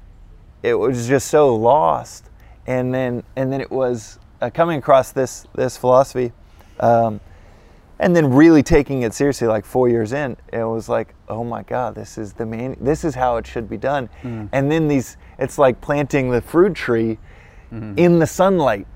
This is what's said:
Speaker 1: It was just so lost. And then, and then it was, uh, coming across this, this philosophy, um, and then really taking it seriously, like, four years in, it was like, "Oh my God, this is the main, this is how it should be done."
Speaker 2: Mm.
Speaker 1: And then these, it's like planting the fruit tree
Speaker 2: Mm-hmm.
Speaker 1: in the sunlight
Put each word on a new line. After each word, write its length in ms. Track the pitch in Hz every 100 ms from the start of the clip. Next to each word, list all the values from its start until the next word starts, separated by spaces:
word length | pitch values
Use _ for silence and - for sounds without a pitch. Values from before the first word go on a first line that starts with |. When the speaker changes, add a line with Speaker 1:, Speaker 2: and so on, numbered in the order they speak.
| - - - - - -
Speaker 1:
It 120 | 120 113
was 320 | 110 123 117
just 200 | 135 -
so 280 | 156 143 113
lost. 720 | 113 147 165 135 117 - - - - - -
And 280 | 127 127
then, 300 | 131 127 120 - 131
and 160 | 131
then 100 | 135
it 100 | 120
was, 480 | 131 127 120 107 - - -
uh, 80 | 120
coming 240 | - 170 151
across 340 | - 135 127
this, 360 | 135 127 - - -
this 220 | 127 -
philosophy, 560 | 123 127 139 127 120 - - - - -
um, 400 | 117 117 113 104 - - - - - - - -
and 160 | 196 175
then 160 | 143
really 280 | 127 165 160
taking 400 | - 160 139 135
it 120 | 117
seriously, 340 | - 143 127 117
like, 180 | 107 -
four 220 | 127 123
years 220 | 117 110
in, 220 | 139 139 - -
it 100 | 113
was 240 | 113 113 113
like, 260 | 117 110 - -
"Oh 140 | 107
my 200 | 120 110
God, 320 | 101 117 117 107
this 220 | 107 -
is 160 | 104
the 120 | - 113
main, 300 | 113 127 -
this 240 | 123 156
is 120 | 170 127
how 220 | 127 117
it 100 | 113
should 220 | 123 104
be 80 | 110
done." 320 | 127 143 117 -
Speaker 2:
Mm. 280 | 127 113 104
Speaker 1:
And 200 | 135 139
then 160 | 160 151
these, 300 | 143 - - - -
it's 180 | 131 -
like 240 | 135 117
planting 480 | - 143 139 143 127
the 120 | 123
fruit 340 | - 160 196 156
tree 420 | - 113 113 110 - - - - -
Speaker 2:
Mm-hmm. 240 | 113 107 101
Speaker 1:
in 220 | 175 170
the 80 | 156
sunlight 600 | - 190 185 135 104 -